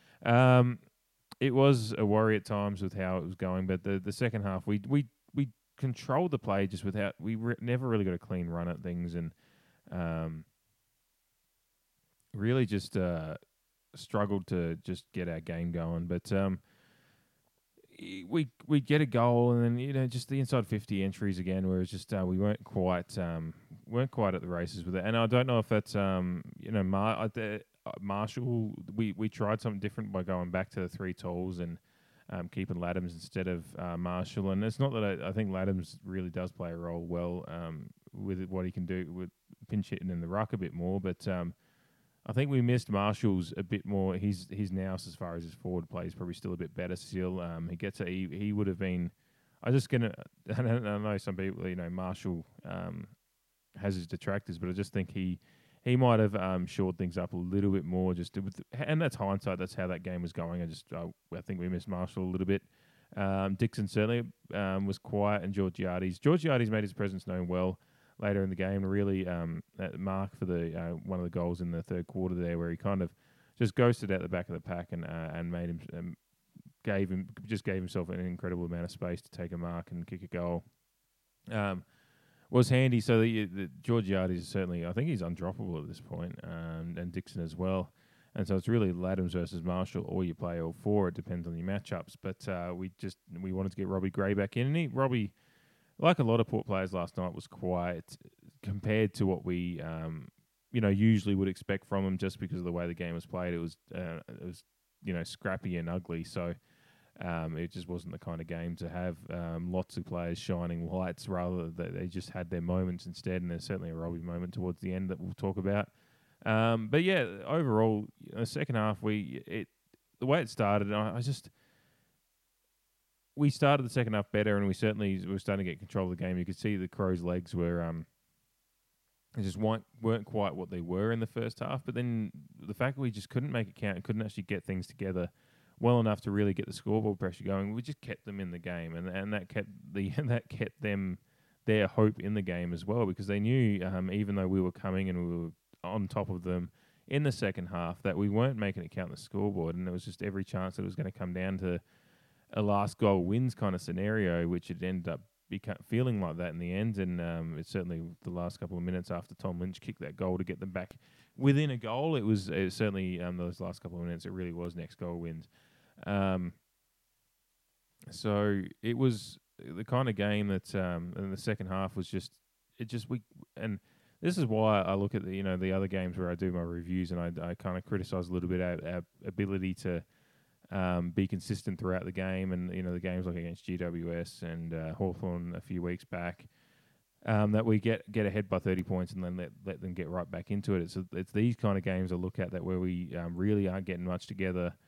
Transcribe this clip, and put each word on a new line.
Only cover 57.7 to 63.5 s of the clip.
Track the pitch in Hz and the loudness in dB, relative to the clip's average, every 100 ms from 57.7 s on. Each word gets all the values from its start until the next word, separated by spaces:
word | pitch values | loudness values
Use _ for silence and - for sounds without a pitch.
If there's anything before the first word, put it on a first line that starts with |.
bit | 95 80 | 4 2
more. | 92 92 | 2 2
Just | 87 87 98 | 0 -2 -6
with, | 95 - - | -6 -8 -10
and | 123 151 156 | -6 0 2
that's | 151 - | 2 0
hindsight. | 98 98 - 92 | 0 0 -2 -2
That's | 92 - | -4 -4
how | 90 | -4
that | 87 | -4
game | 92 90 | -4 -4
was | 87 | -4
going. | 87 85 87 | -4 -4 -4
I | 85 | -4
just, | 147 - | -6 -10
I, | 85 85 - - | -8 -8 -12 -12
I | 87 | -10
think | - 92 | -6 -4
we | 90 | -2
missed | 87 - | -2 -2
Marshall | 90 90 - | -4 -2 -2
a | 90 | -2
little | 92 92 | 0 2
bit. | 98 - _ _ _ _ - | 0 -2 _ _ _ _ -2
Um, | 98 98 98 | 0 2 2